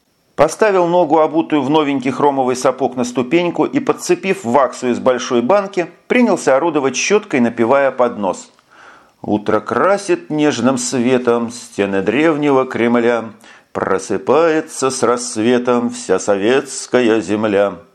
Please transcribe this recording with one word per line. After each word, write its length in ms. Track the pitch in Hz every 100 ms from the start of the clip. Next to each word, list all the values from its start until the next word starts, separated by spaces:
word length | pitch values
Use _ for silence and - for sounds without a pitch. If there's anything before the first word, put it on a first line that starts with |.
| _ _ _ -
Поставил 520 | 151 - 220 190 175
ногу, 320 | 175 165 160
обутую 420 | 156 156 156 151
в 80 | 131
новенький 420 | 156 147 139 131
хромовый 440 | 123 143 135 127 123
сапог, 400 | 135 127 135 127
на 80 |
ступеньку 640 | 123 - 123 170 175 165 151
и, 160 | 143
подцепив 640 | 147 147 - 180 190 190 113
ваксу 420 | 131 123 - 127
из 100 | 110
большой 440 | 98 123 - 127
банки, 460 | 123 202 196 185 165 - -
принялся 480 | 247 233 180 - 135
орудовать 400 | 170 151 135 123
щеткой, 460 | - 208 208 135
напевая 500 | 117 113 113 139 135
под 260 | 123 120 104
нос. 320 | 95 85 - _ _ _ - - _ _
"Утро 380 | - 104 104 104
красит 720 | - 120 165 196 - 170 -
нежным 480 | 151 147 120 117 135
светом 760 | - 135 120 127 123 117 117
стены 500 | - - - 98 98
древнего 640 | 98 117 160 147 147 135 127
Кремля. 640 | 113 117 120 117 117 110 104 - - _
Просыпается 1160 | 98 95 95 - 98 95 135 170 156 151 - 131
с 120 | 127
рассветом 840 | 113 123 - 110 110 123 123 123 120
вся 300 | 120 - 92
советская 1000 | - 98 104 135 143 - - 123 120 113
земля". 600 | 87 107 110 98 101 90 -